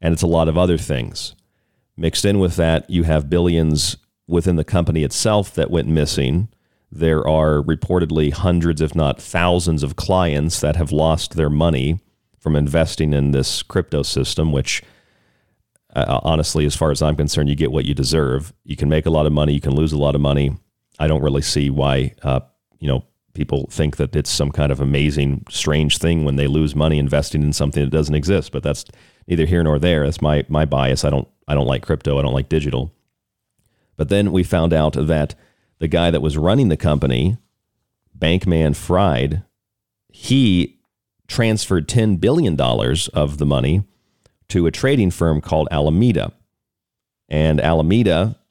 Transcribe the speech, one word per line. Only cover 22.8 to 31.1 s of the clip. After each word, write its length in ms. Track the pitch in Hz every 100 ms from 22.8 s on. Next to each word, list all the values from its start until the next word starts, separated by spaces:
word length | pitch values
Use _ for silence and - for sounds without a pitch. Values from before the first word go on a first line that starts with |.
| 73
know, 160 | 64 - _ _
people 340 | 78 71 69 -
think 260 | - 76 -
that 180 | 69
it's 160 | 76 -
some 200 | - 71
kind 180 | 73 73
of 100 | 67
amazing, 640 | 69 71 76 71 69 67 -
strange 480 | - 80 76 76 -
thing 260 | 82 82
when 120 | 73 69
they 100 | 71
lose 280 | 78 76 71
money 220 | 80 76
investing 440 | 71 71 73 78
in 100 | 73
something 300 | 73 73 73
that 80 | 69
doesn't 240 | 78 73
exist. 380 | 76 73 98 -
But 100 | 69
that's 220 | 73 73 - - _ _ -
neither 180 | 85
here 180 | 80 87
nor 160 | 80 73
there. 260 | 87 80
That's 180 | 71 -
my, 220 | 76 73 -
my 160 | 76
bias. 400 | 76 67 67 65
I 60 | 73